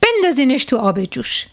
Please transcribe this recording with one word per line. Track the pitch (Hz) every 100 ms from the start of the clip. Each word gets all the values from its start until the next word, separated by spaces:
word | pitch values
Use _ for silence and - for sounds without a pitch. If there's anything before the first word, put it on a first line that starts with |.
بندازینش | 453 466 370 269 277 269 -
تو | 240
آب | 208 185
جوش. | 185 - 120 - -